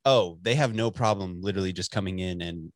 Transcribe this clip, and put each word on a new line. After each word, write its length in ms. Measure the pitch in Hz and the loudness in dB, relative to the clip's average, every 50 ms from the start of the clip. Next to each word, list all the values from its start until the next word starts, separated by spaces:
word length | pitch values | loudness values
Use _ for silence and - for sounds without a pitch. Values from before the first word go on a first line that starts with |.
| _ | _
"Oh, 340 | 135 135 120 98 87 82 85 | 4 6 6 4 2 -4 -4
they 120 | 90 113 123 | 0 0 2
have 200 | 151 147 120 110 | 2 2 2 2
no 160 | 110 117 117 | 0 0 0
problem 500 | - - 120 107 104 98 95 92 90 87 | 0 2 2 2 2 2 -2 -6 -6 -4
literally 300 | 92 101 92 98 95 92 | -4 -2 -2 0 -2 -2
just 180 | 92 90 92 - | -2 -4 -6 -4
coming 300 | - 110 98 95 95 92 | -4 -4 -2 -2 -4 -2
in 200 | 92 90 90 87 | -4 -4 -4 -4
and 320 | 87 85 85 85 80 - _ | -6 -8 -8 -10 -12 -14 _